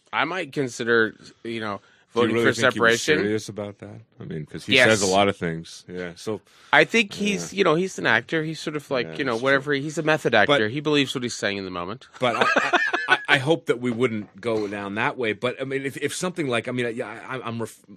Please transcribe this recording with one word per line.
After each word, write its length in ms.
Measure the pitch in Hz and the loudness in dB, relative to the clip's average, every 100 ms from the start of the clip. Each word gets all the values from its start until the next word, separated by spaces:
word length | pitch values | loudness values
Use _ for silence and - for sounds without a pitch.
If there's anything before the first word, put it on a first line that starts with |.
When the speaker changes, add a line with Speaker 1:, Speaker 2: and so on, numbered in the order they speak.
| _ | _
Speaker 1:
"I 140 | 107 143 | -2 -2
might 260 | 180 156 | -2 -6
consider, 640 | 147 131 - 117 117 110 - - - | -4 -4 -4 2 2 2 -2 -20 -16
you 160 | 117 113 | -10 -8
know, 180 | 107 98 | -6 -8
Speaker 2:
Do 440 | - _ _ 117 | -12 _ _ 2
you 60 | 117 | 2
Speaker 1:
voting 80 | 113 | 4
Speaker 2:
really 100 | 123 | 2
Speaker 1:
for 60 | |
Speaker 2:
think 200 | 117 127 | 4 2
he 60 | 110 | 4
was 220 | 113 117 | 4 4
Speaker 1:
separation." 160 | - 151 | 2 2
Speaker 2:
serious 260 | 104 107 - | 2 -2 -6
about 280 | 104 104 101 | -10 -10 -12
that? 220 | 101 113 110 - | -16 -18 -20 -18
I 40 | - | -12
mean, 200 | 80 73 | -12 -10
'cause 180 | 85 - | -12 4
he 80 | |
Speaker 1:
Yes. 160 | 131 120 | 6 8
Speaker 2:
says 120 | 110 | 6
a 80 | 95 | 4
lot 140 | 95 101 | 4 4
of 100 | 95 | 2
things. 480 | 87 82 82 - - | -4 -4 -8 -16 -14
Yeah. 260 | 90 90 85 | -10 -10 -10
So 260 | - 104 - _ - | -10 -10 -12 _ 2
Speaker 1:
I 120 | 139 156 | 4 6
think 280 | 226 208 | 2 0
he's, 400 | - 208 190 165 | -2 -2 -2 -4
Speaker 2:
Yeah. 40 | 190 | 0
Speaker 1:
you 40 | 180 | 2
know, 100 | 156 | 2
he's 240 | 185 - | 0 -2
an 80 | 135 | 2
actor. 360 | 113 - 165 | 2 2 -4
He's 160 | 156 156 | -4 -6
sort 160 | - 151 | -8 -8
of 140 | - | -4
like, 160 | 131 98 | -4 -4
Speaker 2:
Yeah, 100 | 123 | -4
Speaker 1:
you 60 | 135 | -2
know, 100 | 113 | 0
Speaker 2:
it's 80 | |
Speaker 1:
whatever. 300 | 131 139 139 139 | 2 2 2 -4
Speaker 2:
true. 60 | |
Speaker 1:
He's 180 | 151 156 | -4 -2
a 40 | |
method 280 | 156 156 151 | 0 0 2
Speaker 2:
But 180 | 113 101 | 4 4
Speaker 1:
actor. 200 | 143 107 | 4 2
He 100 | 139 | -2
believes 340 | 151 147 131 | 0 2 0
what 80 | 135 | -2
he's 120 | 120 - | -6 -4
saying 220 | 107 101 | -4 -4
in 80 | 95 | -6
the 60 | |
moment. 360 | 90 87 117 - - | -6 -8 -10 -16 -2
Speaker 2:
But 160 | 127 113 | -2 2
I, 60 | |
Speaker 1:
<laughs> 140 | - - | 2 2
Speaker 2:
I, 240 | - 359 - - - | 0 0 0 -4 0
I, 80 | 147 - 143 | 0 2 2
I 20 | |
hope 300 | 131 165 - | 2 0 0
that 120 | 120 | -2
we 120 | 123 | -2
wouldn't 500 | 113 127 110 98 98 | 0 0 -2 -8 -8
go 260 | 117 110 104 | -4 -2 -2
down 280 | 104 101 104 | -6 -6 -2
that 220 | 131 131 | -2 -2
way. 140 | 113 | -2
But, 280 | 98 123 95 | -2 -4 -4
I 40 | 131 | -6
mean, 200 | 135 135 | -6 -6
if, 120 | - | -6
if 180 | 143 - | -6 -4
something 320 | 180 175 143 | -6 -4 -2
like, 200 | 117 117 | -2 -2
I 40 | |
mean, 280 | 123 120 117 | -4 -4 -4
I, 20 | 110 110 95 | -8 -12 -10
I, 140 | 127 110 | -8 -8
I'm 120 | 117 | -6
ref-, 260 | 110 - - | -8 -10 -20